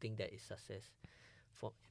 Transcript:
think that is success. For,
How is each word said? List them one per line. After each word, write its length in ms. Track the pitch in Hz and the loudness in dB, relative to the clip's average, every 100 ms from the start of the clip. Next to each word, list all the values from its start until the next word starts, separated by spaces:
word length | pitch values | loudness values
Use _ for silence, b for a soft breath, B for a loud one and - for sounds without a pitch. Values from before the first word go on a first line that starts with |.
think 180 | 113 110 | 2 4
that 140 | 95 | 4
is 100 | 101 | 2
success. 480 | - 104 - 98 - - B B B B B | -4 -4 -2 -4 -4 -10 B B B B B
For, 200 | - 107 - - | -2 0 0 -8